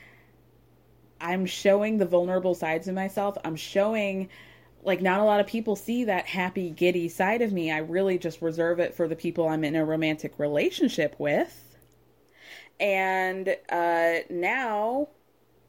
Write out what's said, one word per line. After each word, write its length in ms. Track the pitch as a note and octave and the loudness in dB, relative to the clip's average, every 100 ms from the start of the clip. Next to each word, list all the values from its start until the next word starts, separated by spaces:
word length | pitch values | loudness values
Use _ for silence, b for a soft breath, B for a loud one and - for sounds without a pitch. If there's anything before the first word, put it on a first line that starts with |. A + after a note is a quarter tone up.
| B B B B _ _ _ _ _ _ _ _ | B B B B _ _ _ _ _ _ _ _
I'm 260 | E3+ F#3 F#3 | -4 -2 -2
showing 520 | - G3+ G3+ G#3+ A3 | 0 4 4 4 2
the 80 | F3+ | 4
vulnerable 500 | F3 F3+ F#3 F#3 F3 | 4 4 0 0 0
sides 320 | D#3+ E3 F#3 | -2 -2 -2
of 80 | F#3 | -4
myself. 420 | F#3+ G#3 G3+ G3 | -4 -2 -4 -4
I'm 120 | - D#3+ | -6 -8
showing, 760 | - G3 G#3 A3+ G3+ F#3+ F#3 B B B B - | -2 0 2 0 -2 -4 -8 B B B B -8
like, 180 | - F3+ | -2 0
not 180 | F#3 F#3+ | 2 4
a 40 | |
lot 160 | G#3+ G#3 | 4 4
of 80 | G3+ | 2
people 280 | A3+ A3 G3 | -2 -2 -4
see 280 | - A#3+ A3+ | -2 -2 0
that 200 | F3+ - | 0 -2
happy, 440 | F#3+ F#3 F#3+ F3 | -4 -2 -2 -6
giddy 400 | D#3+ F3+ F3+ E3+ | 2 2 2 -2
side 320 | - F#3+ A#3 | 0 0 2
of 100 | A3+ | 0
me. 200 | F#3 D#3+ | 0 -2
I 80 | D#3 | -2
really 380 | D#3+ F3 G3 F3+ | -2 0 0 0
just 240 | F3 D#3+ | -2 -4
reserve 380 | E3 D#3+ E3+ F3 | -4 0 0 2
it 140 | F3 | 0
for 140 | - E3 | 0 -2
the 80 | D#3 | -2
people 320 | E3+ E3+ D#3+ | -4 0 0
I'm 160 | D#3 | 0
in 120 | D3+ D#3+ | 0 0
a 100 | D#3 | 0
romantic 520 | D#3+ D#3+ D3+ - - | 0 0 -2 -6 -4
relationship 800 | D3 D3 E4+ - C#4 - D3 - | -2 0 0 2 0 2 -2 -2
with. 600 | D3 E3 F4 - - - - _ _ _ _ B B B B - | 0 0 0 -6 -20 -20 -20 _ _ _ _ B B B B -4
And, 760 | G3+ F#3+ F#3+ F#3+ F#3 F#3 F#3+ - - | 0 2 2 0 0 -2 -2 -4 -2
uh, 500 | F3 E3+ E3+ E3+ E3 - | 0 2 4 2 2 -2
now 800 | F3 F3+ B3+ A#3+ G#3 A3 C4 D4 _ _ _ _ _ | -2 -2 0 -2 0 0 -2 -4 _ _ _ _ _